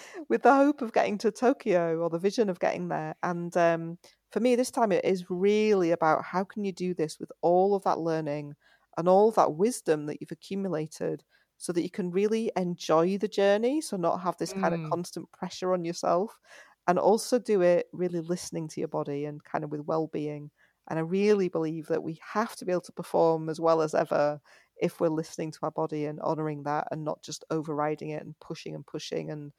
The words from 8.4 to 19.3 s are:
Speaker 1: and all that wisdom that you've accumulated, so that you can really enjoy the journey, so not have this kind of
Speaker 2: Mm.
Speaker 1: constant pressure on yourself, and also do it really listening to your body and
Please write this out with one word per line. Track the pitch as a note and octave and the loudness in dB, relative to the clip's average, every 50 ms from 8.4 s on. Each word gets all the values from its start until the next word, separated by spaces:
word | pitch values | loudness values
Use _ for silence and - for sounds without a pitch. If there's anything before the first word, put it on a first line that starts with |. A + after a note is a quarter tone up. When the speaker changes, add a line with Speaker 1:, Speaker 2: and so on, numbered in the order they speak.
| D3 C#3+ D3 - _ _ _ _ _ _ _ - | -6 -10 -14 -18 _ _ _ _ _ _ _ 0
Speaker 1:
and | E3 F3+ | 4 6
all | F#3 G3 G#3+ A3+ A3 | 8 8 8 6 6
that | G3 D3+ - D3+ | 6 4 4 4
wisdom | D#3 G3 A#3+ B3+ - - F3 D#3 D3+ D3 D3+ | 2 0 0 0 0 0 0 0 0 0 -4
that | D3+ - | -8 -8
you've | D#3+ - E3 | -10 -12 -14
accumulated, | - - - G3 G3 G3 F#3 E3 D#3 D#3 D#3 - - E3+ E3 D#3 D3+ _ _ _ _ _ _ _ _ | -14 -10 -8 -6 -4 -4 -2 -2 -4 -4 -6 -6 -6 -4 -4 -4 -6 _ _ _ _ _ _ _ _
so | - - E3 | -8 -4 -2
that | F3 D#3 | -2 -2
you | F#3 | -2
can | - - F3+ F3 | -4 -6 -6 -2
really | E3+ G3 G3+ G#3+ A3+ A3 A3+ - - F#3+ | 0 0 0 2 0 0 -2 -2 -2 -2
enjoy | F#3 F3 F3 - - - D#3 D#3+ E3+ F#3 G3 G3 | -2 -2 -4 -4 0 2 4 4 4 2 2 0
the | A3 G#3 | -2 -2
journey, | - G#3 G3 G3+ G3+ G#3 A#3 B3 C#4+ D#4+ | 0 2 4 4 4 4 2 0 0 -2
so | D#4 - G#3+ F#3 | -2 -4 -4 -2
not | E3+ F#3 - F3+ | 0 0 0 0
have | F3+ F3+ E3 - | -2 -4 -4 -2
this | E3 E3+ G3 | -4 -6 -4
kind | F#3+ F#3+ E3+ E3+ | -2 -2 -2 -2
of | E3 | -2
Speaker 2:
Mm. | D#3+ D#3 E3+ | -4 -4 -6
Speaker 1:
constant | E3+ F3 - - - - - _ | -6 -6 -8 -10 -14 -14 -14 _
pressure | _ F#3 F3+ - - F#3 F#3 F#3 | _ -12 -10 -8 -6 -2 -2 -2
on | F3+ E3+ | -2 -2
yourself, | E3 E3+ - - F3+ E3+ F3 G3+ A#3 - _ _ _ - - - - _ _ _ - | -6 -6 -4 0 0 0 0 0 -2 -6 _ _ _ -20 -20 -20 -20 _ _ _ -2
and | F3 - | 0 2
also | - F3+ G#3+ A3 - - B3+ B3 | 4 4 2 2 2 0 -2 -2
do | - - G#3+ F#3+ | 0 0 0 2
it | F3+ F3 F3 E3+ - - - | 4 4 4 2 0 -4 -6
really | E3 F3+ F3 F3 E3+ | -6 -6 -4 -4 -6
listening | D#3+ E3 F3+ F3+ - - - E3 D#3+ D#3 | -4 -4 -6 -6 -6 -8 -8 -8 -8 -8
to | - F#3 | -6 -6
your | - D3+ | -6 -6
body | D3+ D3+ D3+ C#3+ C#3+ C#3+ D3 | -4 -6 -6 -6 -6 -6 -6
and | D3 | -8